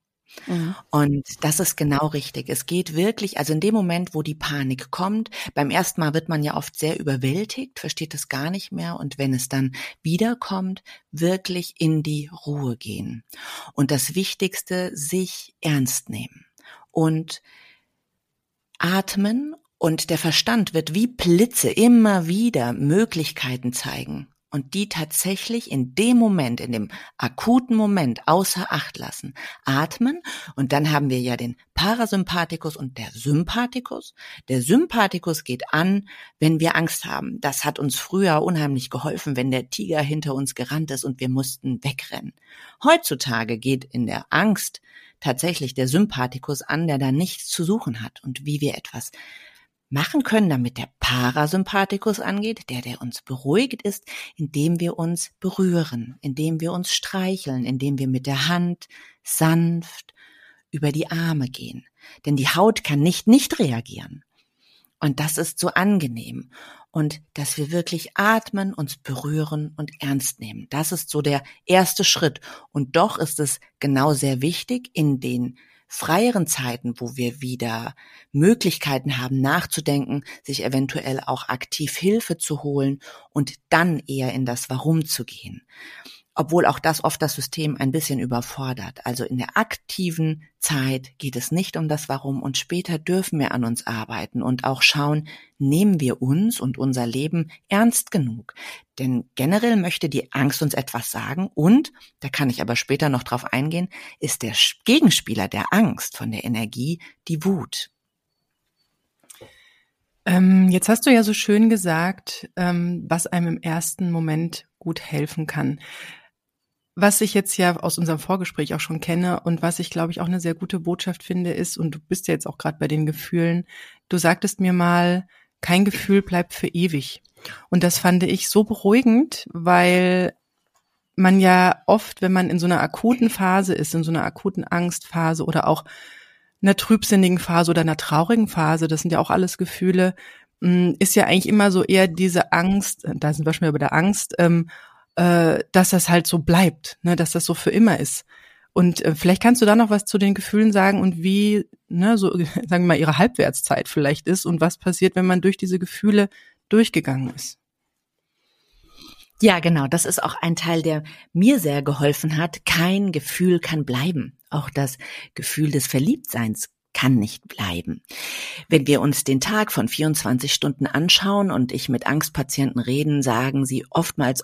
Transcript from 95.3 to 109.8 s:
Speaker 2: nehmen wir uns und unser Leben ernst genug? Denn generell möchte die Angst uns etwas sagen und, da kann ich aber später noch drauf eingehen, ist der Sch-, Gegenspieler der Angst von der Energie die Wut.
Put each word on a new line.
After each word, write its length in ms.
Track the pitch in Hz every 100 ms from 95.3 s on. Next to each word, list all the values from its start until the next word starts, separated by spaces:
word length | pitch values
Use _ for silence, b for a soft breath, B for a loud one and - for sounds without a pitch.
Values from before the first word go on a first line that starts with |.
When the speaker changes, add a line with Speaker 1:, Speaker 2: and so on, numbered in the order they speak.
| B B _
Speaker 2:
nehmen 420 | 139 156 208 180
wir 220 | 131 -
uns 380 | 127 147 214 240
und 180 | 127 -
unser 300 | 131 127 120
Leben 420 | 123 151 175 156 B _
ernst 440 | 196 233 - -
genug? 420 | 196 127 110 - B B B B -
Denn 280 | 131 123 -
generell 400 | - 131 202 240
möchte 340 | 220 175 - 160
die 240 | 139 -
Angst 300 | 135 139 -
uns 120 | 151
etwas 360 | - 127 120 -
sagen 400 | - 107 151 190
und, 380 | - 156 240 320 b b _
da 80 | 139
kann 220 | - 139
ich 100 | 120
aber 160 | 104 120
später 320 | - 135 151
noch 160 | 127
drauf 280 | - 123 -
eingehen, 360 | 123 147 170 180 B B B
ist 220 | 147 -
der 120 | 113
Sch-, 220 | 107 - -
Gegenspieler 640 | - 202 214 - - 110 95
der 160 | 104 -
Angst 440 | 208 214 - - -
von 140 | 113
der 140 | 110
Energie 560 | - 113 110 120 135 170 B B -
die 180 | 160
Wut. 460 | 180 190 113 - - _ _ _ _ _ _ _ _ _ _ _ _ _ _ b b b b b